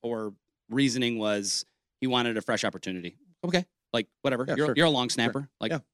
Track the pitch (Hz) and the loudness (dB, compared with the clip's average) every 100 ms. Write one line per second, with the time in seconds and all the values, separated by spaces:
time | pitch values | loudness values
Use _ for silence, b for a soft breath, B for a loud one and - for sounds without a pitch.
0 | 117 117 107 98 _ _ - 120 139 123 | -6 -4 -6 -10 _ _ -4 0 2 2
1 | 120 113 107 104 98 - - _ _ - | 0 0 0 0 -2 -4 -8 _ _ -6
2 | 131 123 120 110 - 113 107 95 - 92 | 0 0 0 -2 -2 0 -2 -4 -6 -6
3 | 85 - _ _ 180 175 180 _ _ 117 | -8 -12 _ _ -2 0 -2 _ _ -2
4 | 113 _ 139 123 135 131 147 127 165 135 | -2 _ -2 0 0 0 2 4 4 4
5 | 123 - 117 139 143 - 113 147 - | 0 0 0 0 -6 -6 -4 -4 -6